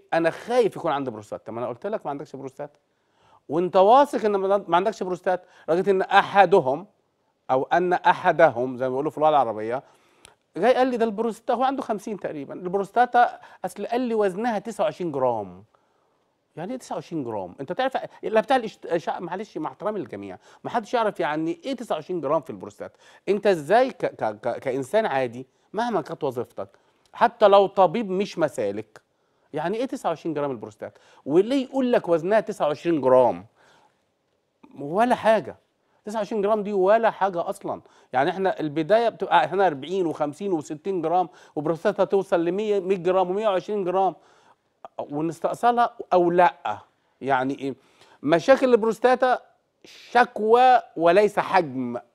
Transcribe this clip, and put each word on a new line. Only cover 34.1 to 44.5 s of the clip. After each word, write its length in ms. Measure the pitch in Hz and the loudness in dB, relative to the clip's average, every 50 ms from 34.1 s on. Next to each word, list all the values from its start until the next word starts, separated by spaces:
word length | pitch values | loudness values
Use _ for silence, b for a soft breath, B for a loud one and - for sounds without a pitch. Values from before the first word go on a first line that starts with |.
| _ _ _ _ _ _ _ _ _ _ _ - - - | _ _ _ _ _ _ _ _ _ _ _ -20 -16 -12
ولا 360 | 143 143 160 196 226 247 240 | -10 -6 0 0 2 2 2
حاجة. 400 | - - 214 220 208 151 107 92 _ _ _ _ _ _ _ _ _ - | 0 2 2 2 2 0 -4 -12 _ _ _ _ _ _ _ _ _ -14
تسعة 140 | 214 208 226 | -10 -8 -6
وعشرين 220 | 208 - 233 220 | -6 -4 -4 -4
جرام 220 | 190 202 220 220 202 | -2 0 0 -2 -2
دي 100 | 196 208 | -2 -2
ولا 360 | 196 180 185 208 226 226 214 | 0 2 4 4 4 4 2
حاجة 380 | 170 - 190 202 185 170 - - | 0 0 -2 -2 -2 -4 -6 -6
أصلًا. 320 | 202 - - 170 117 90 - b b b b b b | -8 -10 -8 -10 -10 -10 -12 b b b b b b
يعني 160 | 127 143 170 | 0 0 0
إحنا 300 | 175 185 190 185 - - | 0 -2 -2 -2 -2 -2
البداية 500 | 156 156 143 156 160 151 202 226 233 226 | -6 -6 -4 -4 0 2 2 2 2 2
بتبقى 360 | - 165 196 175 - 185 156 | -2 -4 -4 2 2 2 2
إحنا 220 | 143 160 196 196 180 | 2 0 2 2 2
أربعين 380 | 151 135 135 143 185 196 185 | 0 -2 -6 -6 -4 -2 -2
وخمسين 480 | 160 147 - 156 147 139 - 202 202 185 | -2 -2 -4 -4 -6 -6 -6 -6 -4 -4
وستين 480 | 160 143 - 165 147 - 202 196 180 | -4 -4 -6 -10 -10 -6 -6 -4 -2
جرام، 280 | 156 160 165 180 180 - b b b b b | -2 0 0 0 0 -2 b b b b b
وبروستاتا 480 | 160 147 160 170 156 - 214 196 - 190 | -6 -4 -4 -2 -2 0 -2 0 0 0
توصل 420 | 175 - 196 185 - 196 175 165 | 2 2 0 0 2 0 0 0
لمية، 340 | 170 180 196 220 214 208 202 | 0 -2 -2 -2 -2 -2 -2
مية 160 | 180 185 196 | 0 -2 -2
جرام 340 | 196 160 185 185 190 185 180 | -2 0 0 2 2 2 0
ومية 180 | 185 202 220 220 | -2 -2 -2 0
وعشرين 360 | 190 185 - - 214 208 190 | -2 -2 -2 -4 -4 -4 -2
جرام، 320 | 170 180 190 190 185 160 - b b b b b b | -2 0 0 0 0 -2 -4 b b b b b b